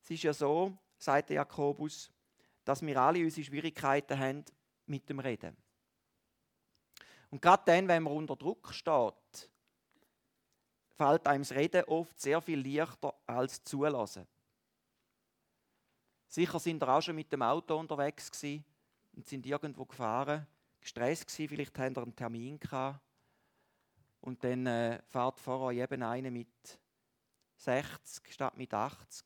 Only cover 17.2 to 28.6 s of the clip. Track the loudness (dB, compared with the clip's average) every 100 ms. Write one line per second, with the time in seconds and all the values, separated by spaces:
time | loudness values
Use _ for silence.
17.2 | -4 0 2 2 0 -4 -2 -2 -2 -2
18.2 | -14 -10 -8 -8 -12 _ _ _ _ -20
19.2 | -12 -10 -6 -4 -6 -10 -14 -4 -2 0
20.2 | 0 -2 -4 _ _ _ -14 -2 0 0
21.2 | -6 -8 -8 -6 -8 -4 -4 -4 -8 -8
22.2 | -8 -6 -10 -10 -8 -4 -4 -6 _ _
23.2 | _ _ _ _ _ _ _ _ _ _
24.2 | -12 -4 -2 0 0 2 0 -2 -6 -2
25.2 | -2 -2 -6 -2 -2 -2 -4 -4 -4 -4
26.2 | -6 -8 -12 _ -20 -20 _ _ _ _
27.2 | _ _ _ _ 0 0 0 -12 -16 -18
28.2 | -18 -6 -6 -6